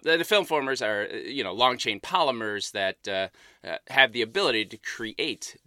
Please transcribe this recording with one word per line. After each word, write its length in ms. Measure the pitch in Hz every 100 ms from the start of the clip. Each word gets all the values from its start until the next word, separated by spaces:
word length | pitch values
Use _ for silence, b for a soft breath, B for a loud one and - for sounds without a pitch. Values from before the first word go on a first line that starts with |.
the, 120 | 151 165
the 80 |
film 200 | 170 214
formers 360 | 170 151 135 131
are, 280 | 107 104 104
uh, 40 | 104
you 260 | 104 135
know, 100 | 95
long 240 | 101 127 123
chain 220 | 120 101
polymers 720 | - 185 143 117 107 101 -
that, 280 | 104 95 - 104
uh, 200 | 95 95 B B B 87
uh, 100 | 80 -
have 240 | 135 131
the 100 | 117
ability 420 | 110 196 165 113
to 120 | 98 110
create 800 | - - 110 - 151 104 - -